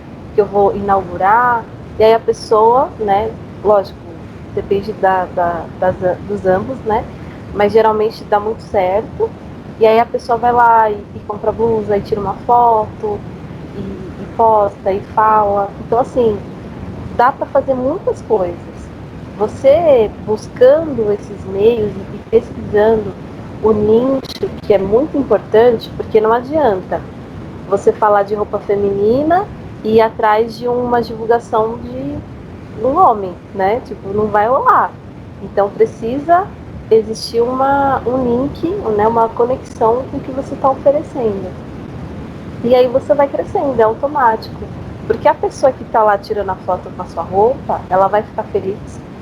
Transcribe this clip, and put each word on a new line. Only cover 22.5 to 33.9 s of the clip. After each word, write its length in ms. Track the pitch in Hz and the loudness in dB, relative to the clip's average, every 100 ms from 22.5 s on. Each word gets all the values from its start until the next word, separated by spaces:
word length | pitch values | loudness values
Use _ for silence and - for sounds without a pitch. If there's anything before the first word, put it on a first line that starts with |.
| - - 208 220 220 196 - - - - - | -8 -2 2 4 4 0 -8 -14 -14 -14 0
o 100 | 214 | 2
nicho, 760 | 208 214 226 262 269 - - 190 - | 4 4 4 4 0 -4 -6 -6 -4
que 100 | - | 2
é 60 | 196 | 2
muito 380 | 190 226 311 285 | 4 2 2 0
importante, 760 | 240 202 - 214 247 226 - - | 2 0 4 4 6 4 -2 -10
porque 240 | - 220 | 0 2
não 120 | 214 | 4
adianta 680 | 240 247 311 247 190 - 165 - - - - - - - | 2 0 0 2 0 -2 -6 -8 -14 -14 -14 -14 -12 -2
você 240 | 196 226 | 0 2
falar 300 | 220 214 202 | 4 4 4
de 120 | 196 | 2
roupa 240 | 208 208 208 | -2 -4 -4
feminina 840 | 208 202 202 196 214 254 311 359 415 - - - | -2 0 0 2 2 2 2 2 0 -8 -14 -8
e 120 | 220 220 | 2 4
ir 40 | |
atrás 560 | 220 233 220 214 233 220 | 4 2 2 2 0 -4
de 100 | 247 | -4
uma 360 | 240 247 240 | -2 0 0
divulgação 760 | 233 220 220 233 - 220 220 240 | 0 -2 0 0 2 0 0 -4
de 380 | 240 254 277 294 - - - - - 214 | -10 -8 -8 -8 -10 -14 -16 -16 -14 -4
um 140 | 247 330 | 0 4
homem, 380 | 320 214 185 175 - | 4 4 -4 -10 -10
né? 260 | 196 190 247 | -2 0 0
Tipo, 280 | - | -4